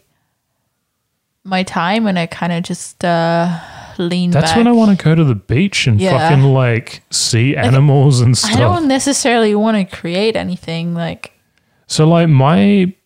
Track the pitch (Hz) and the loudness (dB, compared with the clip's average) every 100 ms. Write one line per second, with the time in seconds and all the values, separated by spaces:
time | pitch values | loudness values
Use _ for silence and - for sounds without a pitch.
0 | _ _ _ _ _ _ _ _ _ _ | _ _ _ _ _ _ _ _ _ _
1 | _ _ _ _ 185 185 190 185 170 220 | _ _ _ _ -6 -4 -4 -4 -2 -2
2 | 214 180 165 - 175 170 180 180 - - | -2 -2 -4 -6 -4 -4 -6 -10 -12 -8
3 | 180 170 165 170 175 165 - - - - | -2 0 0 0 -2 -4 -10 -20 -18 -6
4 | 175 180 175 175 160 165 233 233 214 190 | -4 -2 0 0 2 2 2 4 4 2
5 | 156 165 151 104 - 120 196 - 135 104 | 2 2 2 0 -2 -2 0 -2 0 2
6 | 190 - 156 143 139 131 127 117 - - | 2 0 2 2 4 2 2 -2 -6 -16
7 | _ - - 113 127 - 123 135 147 139 | _ -6 -2 0 0 0 0 2 4 4
8 | 139 123 123 123 208 220 120 349 294 269 | 4 2 2 2 0 0 0 0 0 0
9 | 277 269 269 233 214 208 220 220 185 - | -2 -2 0 0 0 0 0 -2 -4 -8
10 | 165 180 220 214 185 180 - 165 170 170 | -6 -4 -2 -4 -6 -8 -8 -8 -6 -6
11 | 165 156 - _ _ _ _ _ _ - | -8 -10 -16 _ _ _ _ _ _ 0
12 | 156 170 170 135 135 180 202 202 185 - | 2 4 4 4 4 2 2 2 0 -4